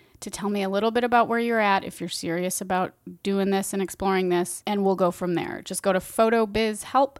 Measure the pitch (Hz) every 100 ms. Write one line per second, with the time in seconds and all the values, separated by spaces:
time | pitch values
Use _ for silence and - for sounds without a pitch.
0 | _ - 220 - 202 202 196 196 226 226
1 | 240 240 226 233 233 226 208 196 - -
2 | 170 - 175 170 180 - 185 185 185 -
3 | - 180 202 196 196 196 196 196 185 -
4 | 190 190 185 175 180 - - 208 196 185
5 | 180 - 180 170 - - - 185 202 185
6 | - - 226 233 220 208 220 214 - 262
7 | 269 -